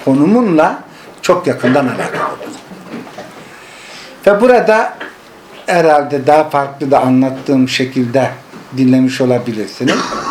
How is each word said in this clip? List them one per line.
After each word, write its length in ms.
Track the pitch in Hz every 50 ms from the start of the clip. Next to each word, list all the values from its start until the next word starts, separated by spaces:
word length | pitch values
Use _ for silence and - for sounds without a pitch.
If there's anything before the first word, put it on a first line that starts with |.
| -
konumunla 800 | 139 131 139 147 180 220 247 240 208 165 156 160 185 - - - - - - - - - - -
çok 240 | - 175 175 -
yakından 400 | 147 117 - - 123 131 143 131
alakalıdır. 680 | 123 110 98 - - - - - - - - - - - - - - - - - - - - - - - - - - - - - - - - - - - - - - - - - - - - -
Ve 140 | 196 208 202
burada 540 | 240 254 247 226 - 214 220 220 233 - - - - - - - - - - - - - - - -
herhalde 600 | - 185 170 165 160 151 147 139 127 143 139 127
daha 240 | 143 147 156 151 151
farklı 400 | - 143 139 135 139 - 151 135
da 100 | 139 127
anlattığım 680 | 123 127 127 127 131 131 131 - - - 139 131 131 123
şekilde 640 | - - 131 127 - 131 123 120 117 135 127 117 - - - - - - - - 131
dinlemiş 440 | 127 131 127 131 131 131 127 127 -
olabilirsiniz. 800 | 131 123 123 120 - 123 107 107 101 92 - - 127 131 139 - - - - - - -